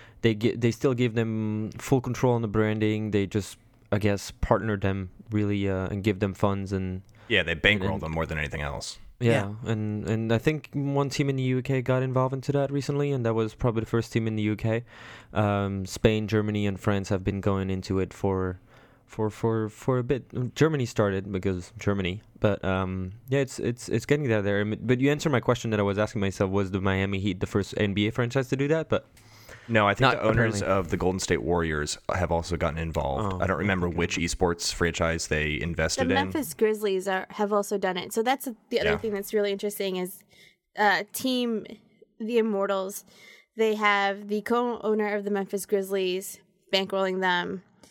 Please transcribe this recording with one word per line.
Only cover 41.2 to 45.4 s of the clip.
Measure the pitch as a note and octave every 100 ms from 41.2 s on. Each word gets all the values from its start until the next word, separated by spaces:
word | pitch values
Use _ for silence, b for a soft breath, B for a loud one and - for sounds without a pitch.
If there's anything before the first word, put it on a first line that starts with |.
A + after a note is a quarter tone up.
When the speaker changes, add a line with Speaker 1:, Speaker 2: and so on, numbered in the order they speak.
| C4 B3 A#3+ A3 - - _ _ - -
Speaker 4:
the | A3 A#3+
Immortals. | A3 G3 G3 G3 F#3+ - - B B B B A3
They | A3 G#3+
have | G#3 G3+ G3 G3+ G#3
the | G#3
co-owner | G3+ A#3+ B3 A3+ G#3+ G#3+ G#3
of | G#3
the | G3+
Memphis | G3